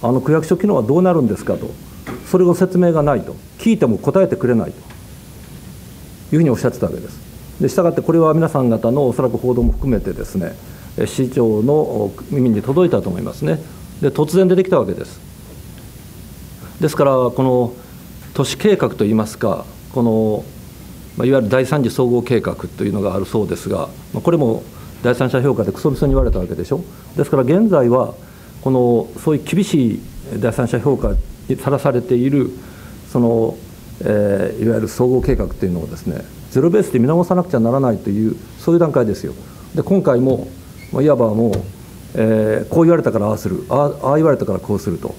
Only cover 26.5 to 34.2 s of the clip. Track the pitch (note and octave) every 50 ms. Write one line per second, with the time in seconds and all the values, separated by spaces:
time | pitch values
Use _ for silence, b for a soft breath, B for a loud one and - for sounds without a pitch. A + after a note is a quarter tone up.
26.5 | F2 E2 F2 - C3+ C3 F3+ B B B B B B D#3 C#3+ - - C#3 B2+ A#2
27.5 | D#3 F#3+ A3+ A3 F#3 D3+ B2+ A#2+ A#2+ C3 A#2 - - - B B B B B B
28.5 | B B - C3 C3 B2+ B2 A#2+ A#2+ A2+ - - - - - D#3+ D3+ C#3+ - -
29.5 | - F3 G3 - - D#3 B2+ A2+ G#2 - - - - - - - A3+ - G#2+ A#2
30.5 | G#2+ - B2+ A#2 - B2 F#2+ C#3+ C3+ B2 - G#2+ G2+ - - - - - - -
31.5 | C3 B2+ - - C#3 C3+ - D3 B2+ B2 A#2+ - C3 A#2+ B2 C3+ C#3 C#3+ B2+ -
32.5 | - B B B B B B B B B B - - B2+ A#2+ A#2 A2+ A2+ A2+ A2+
33.5 | - - - - - - - - - - - - G#2+ G#2